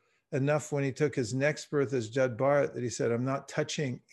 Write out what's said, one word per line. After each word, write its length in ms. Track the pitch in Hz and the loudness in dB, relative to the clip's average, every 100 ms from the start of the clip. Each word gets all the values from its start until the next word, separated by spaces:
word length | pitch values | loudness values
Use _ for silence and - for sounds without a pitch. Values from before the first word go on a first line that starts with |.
| _ _ - | _ _ -6
enough 400 | 143 143 151 - | 0 2 0 0
when 100 | 143 | -2
he 80 | 139 | -2
took 240 | - 147 139 | 2 0 2
his 180 | 113 | -2
next 380 | 131 147 151 - | 2 0 0 -2
birth 220 | 147 127 | 0 2
as 160 | 131 110 | 0 0
Jad 260 | 131 127 113 | 2 2 2
Bharat 380 | 139 143 131 | 2 4 2
that 100 | 135 | -2
he 60 | 123 | -6
said, 240 | - 123 | -2 0
"I'm 100 | 117 | 0
not 240 | 131 135 - | 0 -4 -4
touching 540 | - 117 - 135 120 _ | -4 -4 -2 -4 -6 _